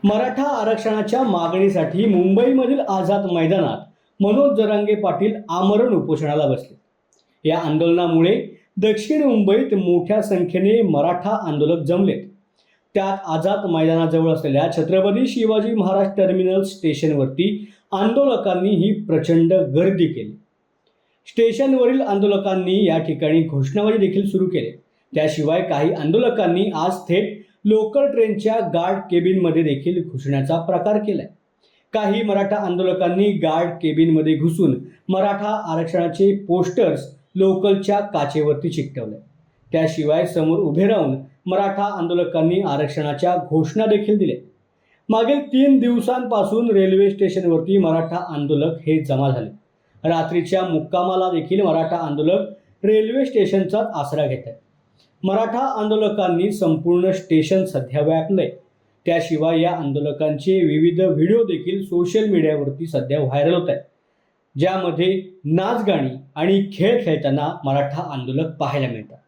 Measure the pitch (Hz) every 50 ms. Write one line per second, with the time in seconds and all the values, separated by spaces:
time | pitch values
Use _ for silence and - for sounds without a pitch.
0 | - 202 208 214 247 254 - 254 277 294 277 233 214 220 220 214 - 220 214 214
1 | 202 208 226 254 269 226 190 170 165 170 175 190 190 196 - 175 156 - 160 180
2 | 220 220 196 175 185 190 196 208 247 269 269 262 254 240 277 277 - - 196 190
3 | 180 165 202 202 196 185 175 170 160 165 190 190 160 131 110 104 - - _ _
4 | _ _ _ _ 196 202 220 269 285 285 208 208 220 208 214 208 208 208 214 -
5 | 196 180 165 170 196 214 214 - - - 165 180 190 196 208 208 240 254 214 165
6 | 135 - 156 139 151 147 147 156 147 135 127 - - - - _ _ _ _ _
7 | _ _ _ _ _ _ _ _ _ 156 160 165 170 151 151 156 170 170 170 175
8 | 175 170 165 165 165 180 214 - - - - - _ _ _ - 190 220 208 214
9 | - - 302 302 294 269 233 214 202 196 196 240 269 262 214 190 175 175 175 175
10 | 170 - 208 214 208 - 202 180 170 160 - 180 190 202 220 233 220 180 156 143
11 | 147 170 180 180 - 202 220 208 196 165 147 147 151 156 170 165 147 139 175 185
12 | 196 180 - - - - - _ _ _ _ _ _ _ _ _ _ _ _ 202
13 | 190 196 196 190 - - 160 160 165 190 202 202 202 185 165 160 160 160 165 165
14 | 165 160 160 160 160 165 160 - - 151 135 139 156 170 - 165 151 - 185 190
15 | 190 202 196 233 262 226 - 247 220 214 220 214 208 226 233 214 185 190 190 196
16 | 196 196 - 202 190 180 185 185 185 180 185 190 196 - - - - 160 147 -
17 | 165 156 151 139 135 135 - 147 180 208 202 - - - - _ _ _ 202 190
18 | 208 220 240 277 277 277 240 196 - 202 180 180 185 202 208 165 175 214 202 -
19 | - - 160 151 - - 170 165 165 170 185 185 160 131 135 156 180 196 190 165
20 | 170 143 120 120 107 104 107 - _ _ _ _ _ _ _ _ _ _ _ _
21 | _ _ _ _ _ - - - 226 226 220 - 277 269 262 254 247 240 262 269
22 | 262 - 196 196 202 202 202 190 196 202 190 185 185 180 185 202 214 175 160 160
23 | 160 160 151 131 165 151 156 165 160 160 147 139 131 - - 208 208 214 226 220
24 | 196 175 190 202 202 202 - 185 185 180 - 151 113 - - - _ _ _ _
25 | _ _ - 156 151 156 151 160 147 147 160 185 185 - 147 139 151 175 - -
26 | 143 156 170 226 247 233 - 214 196 170 170 180 202 202 180 156 160 185 190 -
27 | - - 170 190 214 208 - - - _ _ _ _ 208 214 220 220 220 214 277
28 | 277 277 - 233 226 220 202 - - 214 220 226 196 165 147 170 170 185 196 196
29 | 196 - 175 175 160 185 185 190 175 170 151 165 165 151 139 135 - 175 185 180
30 | 160 - - 127 - 135 139 139 135 135 160 165 165 - - - - 208 214 214
31 | 208 208 190 151 - - _ _ _ _ _ _ _ _ _ _ _ _ - 220
32 | 208 196 202 233 226 208 196 196 196 196 208 214 208 180 180 175 185 180 170 -
33 | 190 175 180 185 202 208 190 160 151 160 160 165 175 170 165 - - 156 147 151
34 | 165 165 160 156 151 156 156 143 156 170 160 - 185 147 123 - - - - _
35 | _ - 185 190 196 202 202 196 208 208 214 214 - 160 160 165 165 165 - 180
36 | 170 165 165 - 190 202 202 202 - - 170 180 180 180 - 247 220 170 - -
37 | - - - _ _ _ _ 185 190 190 190 190 190 202 196 196 190 - 202 202
38 | 202 - - 160 143 139 - 156 151 151 147 139 - 170 - 151 135 - - 131
39 | 117 107 107 - - _ _ _ _ _ _ _ _ _ - 165 160 156 - 165
40 | 151 147 156 175 180 165 - 170 156 160 165 196 196 156 143 165 196 202 220 202
41 | 160 139 131 135 - - _ _ _ 180 185 196 202 196 196 202 202 208 202 185
42 | 170 170 175 175 170 160 - 165 160 165 180 190 196 185 143 143 151 135 - 165
43 | 151 147 143 139 175 175 175 180 180 - 151 160 151 - - 214 220 208 214 202
44 | 208 208 214 202 185 151 117 - - - _ _ _ _ _ _ _ _ _ _
45 | _ - 214 220 226 233 285 285 277 - - 262 269 285 269 254 240 240 240 233
46 | - 247 247 254 247 214 233 214 190 - 208 226 240 233 208 196 190 190 190 190
47 | 202 202 196 196 196 180 - 190 180 175 165 160 165 175 196 202 180 160 160 165
48 | 160 165 170 175 175 - 156 147 143 139 156 147 147 165 165 - - 151 156 156
49 | 147 139 139 131 139 135 131 120 107 104 - - _ _ _ _ _ _ _ _
50 | - 160 165 165 160 160 175 175 160 - 190 190 185 175 160 156 156 - - 180
51 | 180 180 185 185 185 180 180 165 151 - 185 190 202 175 156 165 160 160 170 170
52 | 165 151 143 147 156 160 185 196 202 - - - _ _ _ _ - 202 214 214
53 | 214 220 240 269 269 254 - 226 190 - 190 196 185 - 208 214 214 - - 160
54 | 139 135 156 156 147 135 131 123 - 113 113 - _ _ _ _ _ _ _ _
55 | _ _ _ _ - 185 196 214 226 220 - 240 269 269 - 220 214 214 214 214
56 | 214 202 - - 190 180 175 170 185 214 208 - 190 165 160 151 165 170 175 180
57 | 180 190 185 - - - 165 156 143 - 185 190 185 185 - 139 131 - 127 147
58 | 147 156 160 160 160 175 196 185 151 - - - _ _ _ _ _ _ _ _
59 | _ 170 165 170 165 - 170 147 156 165 165 160 170 175 175 175 156 139 135 143
60 | 143 151 135 - - 156 151 143 - 185 190 190 170 156 147 151 160 170 170 170
61 | 190 185 156 147 160 180 214 233 226 190 170 143 - 175 190 202 196 - 180 175
62 | 175 175 190 214 220 208 196 170 156 156 151 147 139 135 135 - 165 160 - 139
63 | 123 127 143 151 139 127 131 143 143 160 180 175 175 180 190 - - _ _ _
64 | _ _ _ _ _ _ _ _ _ _ _ 135 156 185 190 190 185 175 156 147
65 | 175 185 196 190 190 - - - _ 147 160 175 185 208 233 220 214 202 185 156
66 | 139 131 127 - - - _ 151 160 185 196 196 196 196 - - 170 208 240 240
67 | 202 175 156 147 - 139 135 151 147 151 - - - 139 135 143 143 139 - 160
68 | - - 143 135 127 127 131 147 165 160 - - 151 123 113 143 131 - 117 110
69 | 104 - - - _